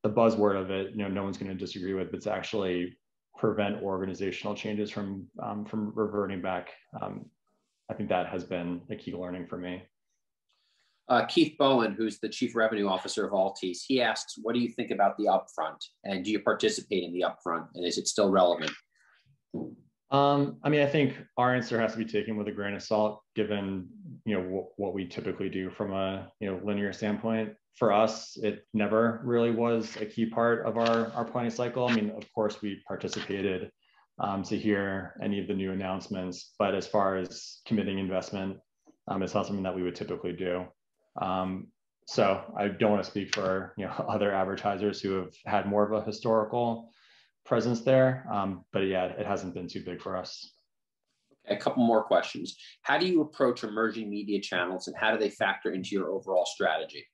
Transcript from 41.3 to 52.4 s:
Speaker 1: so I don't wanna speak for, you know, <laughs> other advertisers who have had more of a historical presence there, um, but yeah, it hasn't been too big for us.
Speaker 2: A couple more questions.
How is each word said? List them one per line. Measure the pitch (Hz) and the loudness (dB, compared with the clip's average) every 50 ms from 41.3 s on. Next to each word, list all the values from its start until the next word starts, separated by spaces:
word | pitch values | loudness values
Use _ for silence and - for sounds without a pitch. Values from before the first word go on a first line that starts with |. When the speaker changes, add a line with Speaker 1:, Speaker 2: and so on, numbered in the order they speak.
| 92 92 92 92 92 95 - - _ _ _ _ _ _ _ | 0 0 -2 -2 -4 -6 -8 -14 _ _ _ _ _ _ _
Speaker 1:
so | - - - 107 98 98 98 - - - | -4 2 4 4 4 4 2 -2 -8 -4
I | 101 104 104 | -2 -2 -2
don't | 95 85 113 104 | 2 4 4 6
wanna | 104 101 95 | 6 4 2
speak | - - 104 95 98 - | -2 -4 -4 -2 -2 -2
for, | 107 95 92 92 95 95 95 - | -2 0 0 0 0 -2 -6 -8
you | - 98 | -8 -6
know, | 90 | -6
<laughs> | - - - - | -4 -4 -4 -2
other | 104 107 101 104 98 | 0 2 2 2 2
advertisers | 95 95 92 98 - - 107 101 95 104 104 95 - | 2 0 0 -2 -2 -2 -2 -2 0 0 -2 -2 0
who | - 98 95 | -2 -2 0
have | 95 90 90 - - _ | -2 -2 -6 -10 -12 _
had | - 107 101 92 | 0 0 0 2
more | 101 101 104 104 | 2 4 4 4
of | 101 | 4
a | 110 107 107 | 2 -2 -2
historical | 113 104 - - 117 113 110 107 - - 120 120 117 113 113 - - _ _ _ _ _ _ _ _ _ _ _ | -4 -8 -4 0 2 4 4 2 2 0 0 0 0 -2 -4 -8 -18 _ _ _ _ _ _ _ _ _ _ _
presence | - 127 117 110 120 123 113 | 0 2 2 4 2 0 2
there, | - 131 131 131 131 131 127 131 - - | 4 6 6 8 6 6 4 0 -6 -4
um, | 104 101 98 98 95 92 - _ - | -2 -2 -2 -2 -4 -6 -10 _ 0
but | 98 | 0
yeah, | 98 95 95 92 92 | 2 2 2 2 0
it | 90 - - 104 | 0 -2 -4 -2
hasn't | 101 101 92 92 90 85 | -2 -2 -2 -4 -6 -6
been | 92 90 | -8 -8
too | 87 - 95 87 | -8 -8 -8 -8
big | 90 87 87 | -8 -10 -8
for | - 95 92 | -6 -6 -6
us. | 92 - - - - - - _ _ _ _ _ _ _ _ _ _ _ _ _ _ _ _ _ _ _ - | -6 -6 -8 -12 -14 -16 -20 _ _ _ _ _ _ _ _ _ _ _ _ _ _ _ _ _ _ _ -4
Speaker 2:
A | 101 | -4
couple | 104 - - - 127 120 | 0 0 0 4 4 6
more | 117 113 110 - | 6 6 6 6
questions. | - 98 87 - - - - | 6 4 4 4 2 -6 -8